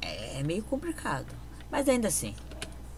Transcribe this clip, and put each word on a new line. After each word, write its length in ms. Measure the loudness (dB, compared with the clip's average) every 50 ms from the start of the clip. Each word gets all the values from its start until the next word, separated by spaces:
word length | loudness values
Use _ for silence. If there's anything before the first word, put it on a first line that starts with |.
É, 380 | -6 -6 -6 -6 -6 -4 -4 0
é 40 | 0
meio 200 | 2 2 0 0
complicado. 640 | 0 0 0 0 -2 -2 -2 0 0 0 0 0 -4 -8 -8 -10 -10 -10 -10 -8 -2
Mas 180 | 0 4 6 8
ainda 200 | 8 8 6 4
assim, 260 | 4 2 0 0 -4 -6 -8 -10 -8 -8 -8 -8 -10 -10 -12 -10 -12